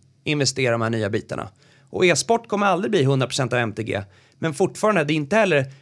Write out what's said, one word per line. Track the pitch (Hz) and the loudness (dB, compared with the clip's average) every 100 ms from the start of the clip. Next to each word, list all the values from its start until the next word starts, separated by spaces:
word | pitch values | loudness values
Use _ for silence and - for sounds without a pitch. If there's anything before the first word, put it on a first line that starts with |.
| _ _ | _ _
investera | - 147 135 - 131 | -4 0 0 0 0
de | 117 | 0
här | 113 | 0
nya | 113 104 | -2 -2
bitarna. | 107 - 62 - - _ _ _ | -4 -6 -8 -10 -16 _ _ _
Och | 190 180 | 0 2
e-sport | 151 - 226 - | 2 2 -2 0
kommer | 202 202 | 0 2
aldrig | 175 226 | 0 0
bli | 208 | 2
hundra | 135 139 127 | 2 2 0
procent | - 123 | -2 -2
av | 123 | 0
M | 117 | -2
T | 101 | -4
G, | 110 101 101 _ _ _ | -6 -6 -8 _ _ _
men | 160 | -6
fortfarande, | 143 185 - 214 196 | -2 -2 0 0 0
det | 147 | 0
är | 156 | -2
inte | 139 208 | 0 2
heller | 208 147 135 - | 4 2 0 -6